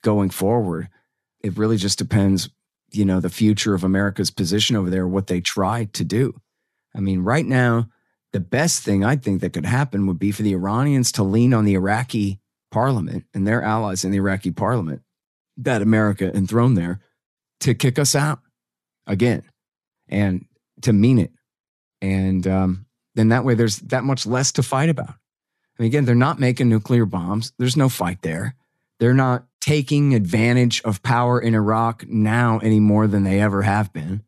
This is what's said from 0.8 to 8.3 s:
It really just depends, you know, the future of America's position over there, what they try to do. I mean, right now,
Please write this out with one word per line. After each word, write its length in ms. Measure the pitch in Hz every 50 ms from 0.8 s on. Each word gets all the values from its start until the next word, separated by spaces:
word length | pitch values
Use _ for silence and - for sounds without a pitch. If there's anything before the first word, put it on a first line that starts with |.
| 87 - _ _ _ _ _ _ _ _ _ _ -
It 140 | 104 87
really 200 | 104 107 110 113
just 220 | 104 92 101 - -
depends, 520 | 101 - - 107 98 98 98 92 - - _ _ _ _ _ _ _ _
you 140 | - 107 104
know, 160 | 98 92 92
the 100 | 85 90
future 440 | - - 113 107 107 104 - 110 101
of 100 | 92 87
America's 460 | 95 95 95 101 101 95 - 98 -
position 460 | - - 98 80 92 104 104 - 123
over 140 | 107 95 90
there, 160 | 90 95 92
what 200 | 90 92 98 95
they 140 | - 92 90
try 440 | 87 - - - 95 92 110 117 117 101 _
to 120 | - -
do. 360 | 80 95 113 135 120 - - _ _ _ _ _ _ _ _ _ _ _
I 60 | -
mean, 200 | 98 98 95 92
right 260 | 90 95 120 156 170
now, 420 | 98 131 127 123 120 117 117 113 110 _ _ _ _ _ _ _ _